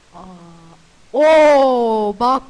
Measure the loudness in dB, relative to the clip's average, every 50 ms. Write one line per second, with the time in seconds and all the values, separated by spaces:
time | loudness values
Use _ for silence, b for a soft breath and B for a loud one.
0 | _ _ -20 -20 -20 -20 -20 -20 -20 -20 -20 -20 -20 -20 -20 _ _ _ _ _
1 | _ _ -4 -2 0 2 4 4 4 4 2 2 2 0 -2 -2 -2 -4 -4 -4
2 | -6 -6 -6 -4 -4 -4 -4 -4 -8 -12